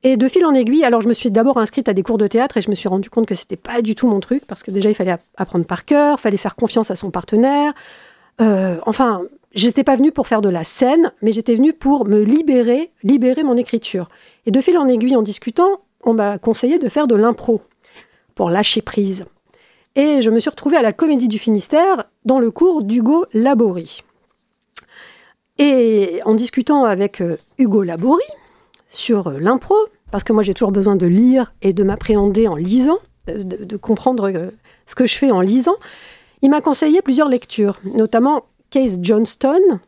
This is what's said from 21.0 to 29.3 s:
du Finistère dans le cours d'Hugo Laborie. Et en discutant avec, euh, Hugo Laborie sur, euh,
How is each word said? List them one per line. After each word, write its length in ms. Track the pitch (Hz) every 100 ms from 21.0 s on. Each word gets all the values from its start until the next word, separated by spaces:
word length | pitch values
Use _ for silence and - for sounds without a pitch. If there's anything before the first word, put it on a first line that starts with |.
| 320 277 240
du 100 | 208
Finistère 680 | - 208 - 302 370 330 - _ 226
dans 120 | 262
le 140 | 233
cours 320 | - 359 320
d'Hugo 420 | 202 240 226 320 370
Laborie. 720 | 220 247 262 226 180 156 - _ _ _ _ _ _ _ - _ - - - _ _ _ -
Et 640 | 285 262 233 214 190 175 -
en 100 | 220
discutant 480 | 240 - 240 294 240
avec, 360 | 190 202 -
euh, 160 | 175 160 _ -
Hugo 240 | 247 208
Laborie 400 | 180 165 233 320 587 587 _ _ _ _ _
sur, 380 | - - 208
euh, 100 | 175